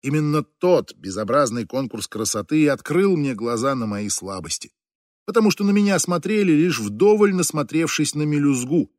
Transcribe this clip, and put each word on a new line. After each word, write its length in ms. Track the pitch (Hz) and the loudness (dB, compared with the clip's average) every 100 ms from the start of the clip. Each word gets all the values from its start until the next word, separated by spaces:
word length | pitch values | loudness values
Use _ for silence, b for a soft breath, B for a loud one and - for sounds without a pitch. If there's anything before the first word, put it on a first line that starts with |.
Именно 400 | 139 151 151 151 | -2 -2 0 -2
тот 520 | 131 _ 180 165 - - | -4 _ 2 2 2 -14
безобразный 680 | 95 95 104 135 135 117 104 | -10 -8 0 2 2 -2 -6
конкурс 420 | - 131 113 - | -6 -6 -8 -10
красоты 540 | 107 110 107 98 156 | -6 -4 -4 -2 2
и 60 | 147 | 2
открыл 500 | 135 - 156 196 175 | 0 -2 0 2 2
мне 160 | 139 | -2
глаза 400 | 113 117 117 135 | -4 -4 -2 -2
на 140 | 131 110 | -2 -4
мои 200 | 101 104 | -4 -4
слабости, 640 | - 92 95 82 - - _ _ _ _ _ - | -6 -8 -10 -8 -10 -12 _ _ _ _ _ -2
потому 240 | 226 214 | 2 2
что 140 | - | 2
на 80 | 202 | 2
меня 260 | 202 202 185 | 2 2 0
смотрели, 540 | - 175 185 214 190 | 0 -2 0 0 2
лишь 280 | 151 175 151 | 4 2 0
вдоволь 540 | 104 107 202 214 208 | -6 2 4 6 4
насмотревшись 800 | 185 165 156 135 156 165 - 147 | 2 -2 -2 -2 -2 -2 -2 -4
на 80 | 147 | -2
мелюзгу. 720 | 151 147 143 131 123 165 - | -2 2 2 0 0 0 0